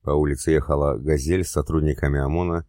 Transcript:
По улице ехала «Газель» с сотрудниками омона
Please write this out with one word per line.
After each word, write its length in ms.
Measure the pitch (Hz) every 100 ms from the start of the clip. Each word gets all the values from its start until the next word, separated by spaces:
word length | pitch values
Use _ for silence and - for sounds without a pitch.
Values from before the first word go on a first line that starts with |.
По 120 | -
улице 400 | 73 73 71 -
ехала 440 | 78 73 73 73 60
«Газель» 480 | 69 76 69 92
с 60 | 87
сотрудниками 680 | - 69 80 76 73 71 71
омона 480 | 69 80 90 85